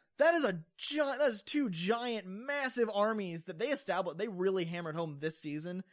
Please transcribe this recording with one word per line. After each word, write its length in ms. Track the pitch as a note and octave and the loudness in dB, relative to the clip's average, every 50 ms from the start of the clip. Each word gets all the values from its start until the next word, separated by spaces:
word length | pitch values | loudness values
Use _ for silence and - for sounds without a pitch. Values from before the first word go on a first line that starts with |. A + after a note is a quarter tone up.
| _ _ _ - | _ _ _ 4
That 160 | C#4+ E4 E4+ | 6 6 6
is 80 | E4+ C#4+ | 6 4
a 140 | - F#3 E3 D#3 - _ - | 2 0 -2 -6 -12 _ -12
gi-, 200 | - - C#4+ D4+ | -10 -4 -2 0
that 200 | D4 C#4 C4+ B3 | 0 0 2 2
is 200 | D4 C#4 A3+ G3+ | 2 2 2 0
two 280 | - - - D4+ C#4+ A#3 | -4 -2 0 0 2 0
giant, 560 | F3+ D#3+ E3+ F#3 A3+ A#3 A#3+ B3 A#3 G#3+ F#3 F#3 | 0 0 0 0 0 2 0 -2 -2 -4 -4 -8
massive 640 | F#3+ G#3 A#3+ C#4 C#4+ C#4+ C4+ B3+ - B3 A#3 G#3+ G3+ | -10 -10 -6 -4 -2 -2 -2 0 2 2 2 2 4
armies 500 | G3+ G#3 G#3+ A3+ G#3+ G3+ F3+ E3 E3 D#3+ | 4 4 4 4 2 -2 -4 -4 -6 -8
that 120 | - F3+ D#3+ | -8 -6 -2
they 80 | A3 C#4 | 0 0
established. 480 | C#4+ - - - F3+ F3 F#3 F3 D3 E3 | 0 0 0 0 0 0 0 -2 -2 -2
They 100 | G#3 A#3 | -4 -4
really 380 | G3 F3+ F3+ G3 F#3+ F#3+ E3+ | -2 0 2 2 2 2 0
hammered 300 | E3 F3 F3 E3+ D#3+ D3+ | 0 -2 -4 -4 -4 -4
home 220 | E3 E3+ D#3+ D3 C#3 | -2 -4 -4 -4 -4
this 200 | C#3+ D#3+ D#3 - | -6 -6 -6 -6
season 440 | - D3+ D3 D3+ D#3 F3 F3+ F#3 F#3+ _ | -8 -6 -6 -6 -6 -6 -6 -8 -8 _